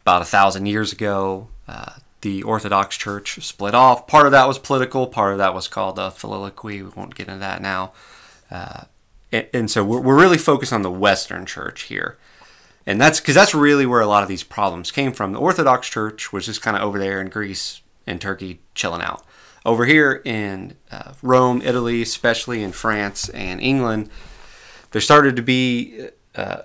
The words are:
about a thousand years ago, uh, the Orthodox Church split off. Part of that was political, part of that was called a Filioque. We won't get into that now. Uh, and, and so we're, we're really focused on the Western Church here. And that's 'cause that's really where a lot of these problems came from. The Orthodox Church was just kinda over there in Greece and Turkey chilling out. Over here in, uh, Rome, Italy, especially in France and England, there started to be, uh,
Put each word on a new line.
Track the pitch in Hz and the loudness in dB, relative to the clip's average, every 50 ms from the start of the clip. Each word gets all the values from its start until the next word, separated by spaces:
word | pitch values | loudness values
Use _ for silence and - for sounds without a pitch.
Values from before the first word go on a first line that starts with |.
about | _ 98 90 90 | _ 2 2 2
a | 87 | 2
thousand | - - 101 98 98 95 95 98 | 2 4 4 4 4 2 0 -4
years | 104 104 107 107 98 - | -4 -2 -2 -4 -4 -6
ago, | - 110 101 101 98 98 95 95 95 113 - - - - | -4 -4 -4 -2 -2 -2 -4 -4 -6 -10 -16 -20 -20 -20
uh, | - - - - - - - _ _ _ _ | -18 -18 -16 -16 -16 -18 -20 _ _ _ _
the | - 101 98 95 - | -8 -8 -6 -6 -4
Orthodox | 107 110 104 - 101 101 98 101 - - | -4 -4 -4 -2 0 0 0 0 -2 -6
Church | - - 104 101 101 - - - - - | -10 -8 -8 -10 -10 -10 -12 -12 -10 -12
split | - - - 101 101 113 | -12 -10 -6 -4 0 4
off. | 123 131 127 123 123 - | 6 6 6 6 4 0
Part | - - 151 147 | 4 6 8 8
of | 143 139 | 8 8
that | 135 131 | 6 6
was | 135 127 - | 6 2 -2
political, | - - 139 131 127 127 - 131 127 | -2 -2 0 0 0 0 -2 -2 -4
part | 127 - 117 101 98 | -2 -2 0 0 0
of | 98 | 2
that | 98 98 95 90 | 2 2 0 0
was | 92 - | -2 -8
called | - - 110 98 95 92 95 | -8 -6 -4 -4 -4 -4 -6
a | 95 95 | -8 -8
Filioque. | - - - 107 101 98 98 98 - - - | -8 -10 -12 -10 -8 -8 -10 -12 -12 -14 -12
We | 107 101 98 95 | -12 -12 -12 -12
won't | 92 - 101 98 - - | -14 -14 -16 -16 -14 -14
get | - 95 | -14 -14
into | - 95 95 | -14 -12 -10
that | 98 95 92 90 | -8 -8 -8 -8
now. | 95 98 95 92 95 95 - - - - - - - - - _ _ _ | -6 -6 -6 -6 -6 -8 -12 -20 -20 -20 -20 -20 -20 -20 -20 _ _ _
Uh, | - 90 87 - - - - - _ _ _ _ _ _ _ _ | -14 -14 -14 -14 -16 -18 -20 -20 _ _ _ _ _ _ _ _
and, | - 113 - - - | -4 -4 -4 -4 -4
and | 123 113 101 | -4 -4 0
so | - 110 98 | 0 0 0
we're, | 104 117 123 | 0 -2 0
we're | - 127 135 151 | 2 4 6 8
really | 180 185 175 | 8 8 6
focused | 147 - 160 143 139 139 - 120 | 4 4 2 2 2 0 -2 -2
on | 107 | -2
the | 98 90 | -2 -4
Western | 90 92 101 101 95 - - - 90 90 92 | -2 2 4 4 4 2 0 -6 -10 -10 -10
Church | - - - - - - - - | -12 -12 -12 -12 -12 -14 -14 -14
here. | - - 50 50 50 - _ _ _ _ _ - - _ _ _ _ _ _ _ | -10 -8 -8 -8 -8 -10 _ _ _ _ _ -20 -20 _ _ _ _ _ _ _
And | - 98 107 | -4 0 2
that's | 135 156 156 - | 2 2 2 2
'cause | - 151 135 | 0 4 6
that's | 180 196 - - | 6 6 6 4
really | 151 143 147 147 139 135 | 2 4 4 4 4 2
where | 123 123 117 | 2 2 2
a | 110 | 4
lot | 104 104 101 98 | 4 4 4 2
of | 92 | 0
these | 95 90 - | -4 -10 -10
problems | - - 107 101 95 85 87 87 - | -10 -4 -2 -2 -2 -2 -4 -10 -8
came | - 139 139 131 - | -4 -4 -4 -2 -2
from. | - 104 95 101 | -4 -6 -6 -4
The | 117 | -2
Orthodox | 139 185 175 170 151 135 127 127 - - | 0 0 0 2 4 4 2 2 0 -6
Church | - 113 107 107 107 - - - - | -6 -6 -6 -6 -8 -10 -12 -10 -8
was | 98 87 | -8 -8
just | 113 104 - - | -8 -10 -6 -4
kinda | 110 104 95 | -4 -2 -2
over | 104 104 101 101 | -2 -4 -4 -4
there | 98 98 98 95 | -4 -4 -4 -6
in | 95 95 | -8 -8
Greece | - 107 104 98 95 - - - - - _ _ _ _ _ | -8 -8 -8 -8 -8 -10 -10 -10 -12 -14 _ _ _ _ _
and | - 90 85 | -10 -10 -8
Turkey | - 98 95 - 95 92 85 - _ _ _ | -8 -8 -8 -8 -10 -12 -12 -14 _ _ _
chilling | - - 90 85 85 - | -6 -6 -6 -4 -4 -6
out. | - - - - _ _ - - - _ _ _ | -6 -8 -10 -16 _ _ -20 -20 -20 _ _ _
Over | 113 117 113 120 | 0 2 2 4
here | 131 156 156 147 139 131 - - | 4 6 6 6 4 2 -2 -4
in, | 139 113 107 104 101 98 95 92 92 - _ _ _ | -6 -6 -4 -4 -6 -8 -10 -12 -16 -18 _ _ _
uh, | - - - - 131 - | -18 -18 -18 -18 -18 -8
Rome, | - 127 127 127 127 123 123 123 - | 2 4 6 6 6 4 2 0 -2
Italy, | 127 123 123 120 117 117 117 | -2 -2 -2 -2 -2 -2 -2
especially | 113 - - - - 117 117 - - - 120 110 104 | -2 -4 -4 -2 0 0 0 0 -4 -6 -6 -6 -6
in | 95 | -6
France | 87 - - 113 107 104 101 101 101 - - - | -8 -4 -2 -2 -2 -2 -2 -4 -6 -8 -10 -10
and | - - 95 92 92 - | -10 -10 -10 -8 -8 -4
England, | - 131 135 139 123 113 110 107 107 - - - - - - - - - - - - - - - - _ | -2 0 0 2 0 0 -2 -2 -4 -8 -12 -18 -20 -20 -20 -20 -20 -20 -20 -20 -20 -20 -20 -20 -20 _
there | - 110 | -4 -4
started | - - 151 147 143 139 123 | 2 6 6 6 6 6 2
to | 120 117 | 0 0
be, | 131 127 127 127 127 123 120 - - - - - - - _ _ _ _ | 0 2 2 2 2 0 -2 -4 -8 -12 -16 -16 -16 -18 _ _ _ _
uh, | - - - - - - | -10 -8 -8 -8 -10 -6